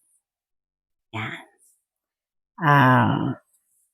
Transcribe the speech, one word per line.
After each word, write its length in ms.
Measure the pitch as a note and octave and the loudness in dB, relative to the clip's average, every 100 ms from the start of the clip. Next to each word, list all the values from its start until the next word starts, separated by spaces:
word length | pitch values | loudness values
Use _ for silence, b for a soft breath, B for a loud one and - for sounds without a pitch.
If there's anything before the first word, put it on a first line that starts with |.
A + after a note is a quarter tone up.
| _ _ _ _ _ _ _ _ _ _ _ | _ _ _ _ _ _ _ _ _ _ _
Ayan. 320 | A2 G#2+ - - _ _ _ _ _ _ _ _ _ _ - | -12 -12 -14 -20 _ _ _ _ _ _ _ _ _ _ -6
Ah, 840 | D#3+ C#3+ B2+ B2 A2 - C3+ - _ _ _ _ _ | 0 4 4 2 0 -2 -6 -8 _ _ _ _ _